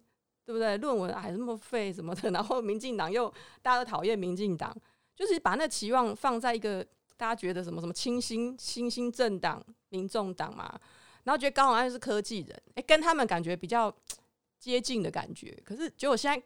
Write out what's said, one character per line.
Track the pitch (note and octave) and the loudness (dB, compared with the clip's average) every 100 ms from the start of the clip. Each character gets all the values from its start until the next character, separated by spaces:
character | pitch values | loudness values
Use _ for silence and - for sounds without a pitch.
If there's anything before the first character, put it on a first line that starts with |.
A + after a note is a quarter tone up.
| _ _ _ _ - | _ _ _ _ -8
对 | |
不 | A3+ | -2
对？ | A3 G3+ | 0 0
论 | C#4+ A3+ | 0 0
文 | F3+ | 0
还 | - G#3 | -4 -6
那 | F#3 | -6
么 | A#3+ A3+ | -4 -6
废 | - A#3+ G3 | -4 -4 -4
什 | F3+ | -4
么 | E3 - | -6 -4
的， | G#3+ | -2
<laughs> | |
然 | F3+ | 0
后 | G#3+ B3+ | 0 0
民 | G#3+ G#3+ | 0 -2
进 | B3+ G#3+ | -2 -2
党 | E3 | 0
又， | A3 A#3 - - - | 0 0 -4 -20 -4
大 | B3+ | 2
家 | B3 | 4
都 | A#3 | 2
讨 | D#3 | -2
厌 | F#3 G#3+ | 0 0
民 | F3+ F3+ | 0 0
进 | G#3 D#3+ | 0 0
党， | A#2 - _ _ _ - | -4 -8 _ _ _ -4
就 | G4+ | 0
是 | E4+ | 2
把 | - A3 | 2 2
那 | D#4 | 0
期 | - G#3 | -2 0
望 | B3+ A3+ G#3+ | 2 2 2
放 | C4+ A#3 | 0 0
在 | B3 | 0
一 | A#3 | 0
个 | G#3+ F#3+ - _ _ - | -2 -4 -6 _ _ -6
大 | A3+ | -4
家 | G#3 | -2
觉 | F3+ | -2
得 | F3+ | -2
什 | F3 | -4
么， | E3+ | -6
什 | E3+ | -6
么 | |
清 | F3 B3 B3 | -4 -2 -2
新， | A#3+ A3+ A#3+ B3+ | -2 -2 -4 -6
新 | - A#3 A#3+ | -8 -4 -4
兴 | A#3+ A#3+ | -2 -2
政 | A#3 A#3 F#3+ | 0 0 2
党、 | E3+ - - - _ | -2 -4 -10 -20 _
民 | F#3+ G3 | -6 -2
众 | A3 F#3+ | -2 -2
党 | F3+ E3 - | -4 -6 -8
嘛， | - - - - - - | -12 -12 -18 -20 -20 -8
然 | B3 | 0
后 | D4 | 2
觉 | C#4 | 2
得 | |
高 | - C4+ | 4 6
虹 | A#3 | 6
安 | B3+ | 2
是 | B3 | -2
科 | C4 G#3 | -2 -2
技 | G3+ A3 | -2 -6
人， | D3+ - _ - | -8 -12 _ -4
哎， | C4+ | 6
跟 | D#4 | 6
他 | E4 | 6
们 | D#4 A3+ | 4 4
感 | E3+ | 2
觉 | E3 F3 | 0 -4
比 | F3 | 0
较 | A#3 G#3+ - - - _ _ _ _ | 2 2 -2 -14 -16 _ _ _ _
接 | B3+ B3 | 0 0
近 | - A#3 | 2 -2
的 | E3 | -2
感 | - - | -4 -8
觉。 | - - - | -10 -14 -16
可 | - A3 | -12 -6
是 | D#4+ - | -8 -2
结 | C#4 | 0
果 | A#3+ | 2
现 | C#4+ | 2
在 | C#4+ | 0